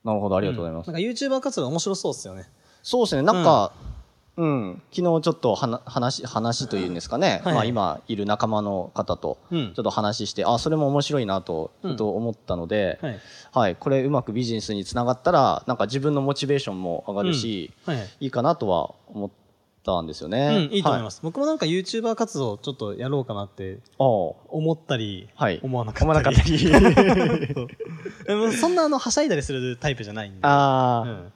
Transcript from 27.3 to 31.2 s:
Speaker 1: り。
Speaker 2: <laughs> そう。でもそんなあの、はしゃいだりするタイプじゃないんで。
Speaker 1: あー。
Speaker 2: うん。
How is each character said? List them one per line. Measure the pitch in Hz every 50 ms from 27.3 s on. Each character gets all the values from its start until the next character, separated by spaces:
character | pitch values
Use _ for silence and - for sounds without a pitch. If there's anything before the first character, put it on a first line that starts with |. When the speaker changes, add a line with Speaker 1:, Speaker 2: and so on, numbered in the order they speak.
| - -
Speaker 1:
り。 | 156 135
Speaker 2:
<laughs> | 143
そ | 135
う。 | 120 - - _ - - 165 - - 190 208 - -
で | - 202
も | 208 220 226
そ | 220 240 269 339
ん | 359
な | 359 320
あ | 302
の、 | 294 262
は | - 247
し | -
ゃ | 294
い | 302 294
だ | 185
り | 147
す | 131 -
る | 139 131 127 127 120 120
タ | - 151
イ | 131
プ | 123 110
じ | 101
ゃ |
な | 104 110 107
い | 104
ん | 98
で。 | 95
Speaker 1:
あ | - 143 143 143 139 139 131 131 127 123 123 117 113
ー。 | 120
Speaker 2:
う |
ん。 | 110 95